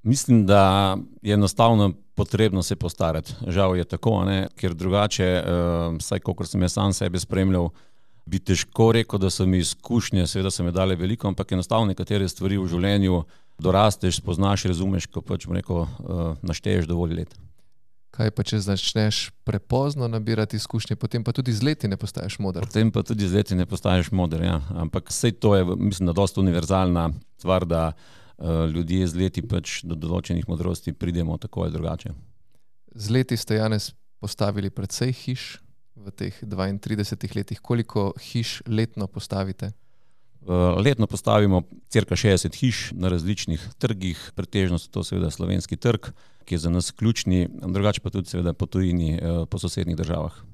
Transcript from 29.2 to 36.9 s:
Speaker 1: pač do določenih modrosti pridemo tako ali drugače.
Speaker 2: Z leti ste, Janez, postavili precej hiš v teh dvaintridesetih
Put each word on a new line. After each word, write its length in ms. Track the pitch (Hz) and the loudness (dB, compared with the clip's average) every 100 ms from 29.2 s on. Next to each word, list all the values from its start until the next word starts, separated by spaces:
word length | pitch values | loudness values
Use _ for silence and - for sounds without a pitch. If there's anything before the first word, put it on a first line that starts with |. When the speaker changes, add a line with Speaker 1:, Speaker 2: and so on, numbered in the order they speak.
| 92 87 | -2 -2
Speaker 1:
pač 380 | - 92 - - 82 | -4 -4 -4 -10 -8
do 80 | |
določenih 480 | 80 80 90 - 85 - | -6 -4 -4 -2 -4 -4
modrosti 440 | 82 87 85 - | -4 -4 -4 -6
pridemo 440 | - 87 87 82 80 | -6 -4 -2 -2 -4
tako 260 | - - | -8 -6
ali 80 | 85 | -4
drugače. 400 | 80 82 80 - 73 - - - - - - - | -4 -6 -8 -10 -14 -18 -20 -20 -20 -20 -20 -20
Speaker 2:
Z 140 | 117 104 | -12 -2
leti 280 | 123 127 117 | 0 0 -2
ste, 180 | - | 0
Janez, 380 | 107 110 107 - - - - | 0 2 -2 -4 -14 -20 -12
postavili 500 | 101 - 101 101 98 | -12 -2 -2 0 -4
precej 440 | - 98 - 123 | -6 -8 -4 -4
hiš 460 | 123 - 127 - - - - - | -4 -6 -8 -10 -16 -20 -20 -20
v 160 | - 98 | -18 -18
teh 240 | - 95 - | -8 -8 -8
dvaintridesetih 960 | 107 95 95 98 - | -8 -4 -2 -4 -4